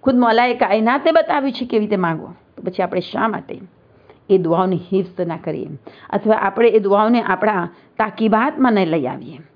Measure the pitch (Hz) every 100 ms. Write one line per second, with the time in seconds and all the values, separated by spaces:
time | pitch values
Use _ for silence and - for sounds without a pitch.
0 | 262 247 233 226 247 240 202 214 220 269
1 | 311 320 320 294 269 247 202 226 214 202
2 | 175 160 147 175 _ - - 180 180 185
3 | 175 - 220 196 - - 185 _ _ _
4 | _ - _ 190 165 170 185 180 180 190
5 | 175 - 175 160 - 156 - 151 - -
6 | - 202 214 214 196 196 233 220 196 202
7 | 214 240 214 185 214 202 175 - _ -
8 | 214 - 220 220 262 302 262 214 175 160
9 | 127 - - 160 -